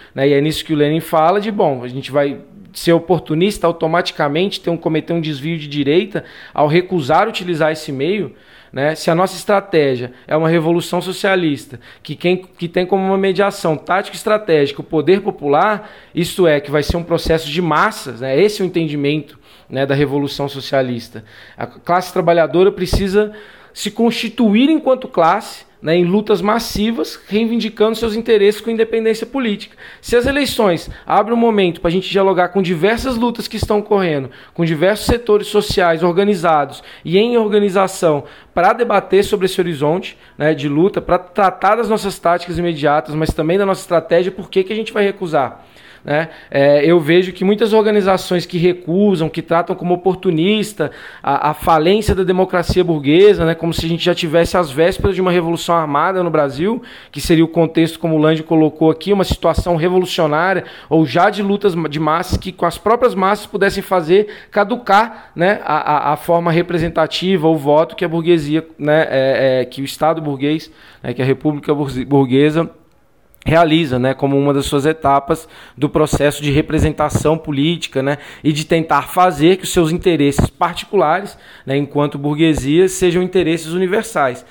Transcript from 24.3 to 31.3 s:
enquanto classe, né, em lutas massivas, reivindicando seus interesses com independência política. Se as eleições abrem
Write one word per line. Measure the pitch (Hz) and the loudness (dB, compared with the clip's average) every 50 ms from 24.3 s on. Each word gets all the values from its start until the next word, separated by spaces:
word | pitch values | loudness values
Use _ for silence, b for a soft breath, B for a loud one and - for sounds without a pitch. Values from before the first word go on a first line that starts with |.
| - - 240 214 196 220 269 285 | -2 0 2 2 4 4 4 2
enquanto | 320 302 311 269 262 254 - 208 | 2 0 0 0 -2 -2 -2 -6
classe, | - 185 165 160 185 220 220 - - - - _ _ _ | -2 0 2 2 2 0 -2 -8 -16 -20 -20 _ _ _
né, | - 143 165 | -4 0 0
em | 175 180 | 2 2
lutas | 175 185 214 208 208 214 180 180 | 2 2 0 0 0 -2 0 0
massivas, | 208 220 233 233 - - 196 208 226 233 277 - - - - - - | 0 -2 -2 -2 -4 -4 -2 -2 -2 -2 -4 -6 -8 -8 -16 -12 -4
reivindicando | 190 214 226 220 233 233 196 220 220 - 208 220 226 | -2 0 0 0 -2 -2 -4 -4 -2 0 0 0 0
seus | 220 233 226 208 | -2 -4 -4 -4
interesses | 226 226 247 226 208 196 208 208 208 | -4 -2 2 2 4 4 4 2 0
com | - 226 | -4 -6
independência | 226 220 226 220 - 226 220 226 220 220 233 | -2 -2 -2 -2 -2 -2 0 0 -2 -2 -4
política. | 233 - 277 254 220 202 208 - - B B B B B B | -6 -4 -4 -2 -2 -4 -4 -8 -16 B B B B B B
Se | B - 233 | B 0 0
as | 240 240 269 | 0 2 2
eleições | 277 285 277 - - - 220 196 170 151 - - B B B B | 0 0 -2 -2 0 0 2 2 2 0 -4 -10 B B B B
abrem | - 190 214 208 | 0 0 2 2